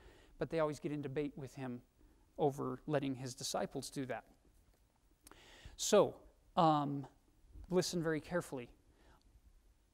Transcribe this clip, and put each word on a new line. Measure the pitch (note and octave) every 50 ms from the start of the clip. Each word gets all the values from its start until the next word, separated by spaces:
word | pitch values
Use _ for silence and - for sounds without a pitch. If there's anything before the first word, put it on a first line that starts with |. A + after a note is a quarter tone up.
| - - - - - - - -
but | D#3 C3+
they | - D#3+
always | D#3 D3+ D3 -
get | - D3 D3
in | D3
debate | C#3 C#3 C3+ D#3 D3 C#3+ -
with | - C#3 B2 -
him | C#3 C3 B2+ A#2+ B2 - _ _ _ - - - _ _ _ _
over | - D#3+ C#3+ C3+ C#3+ C3 B2+ B2+ B2+ -
letting | - D3+ C#3 C3 C#3 C3
his | A#2+ C3+ B2+ B2
disciples | - C#3+ - - - G3+ F3+ - C#3 B2+ -
do | - C#3+ C3+
that. | B2 A#2+ G#2+ - - - _ _ _ _ _ _ _ _ _ _ _ _ _ _ _ _ _ - - - - - - - - - - -
So, | - - - A3 G3+ D#3 B2 - - - - - _ _ _ -
um, | - E3+ D#3+ D3+ D3 C#3+ C#3+ C#3+ C#3 C3+ - - _ _ _ _ _ _ - - - - -
listen | F3 F3+ E3 - - F3 D#3
very | E3 D#3+ D3+
carefully. | - - F3+ F3 D#3 - - C3 A#2+ - - _ _ _ - _ - - - - _ - - - - - - - _ - _ _ _ _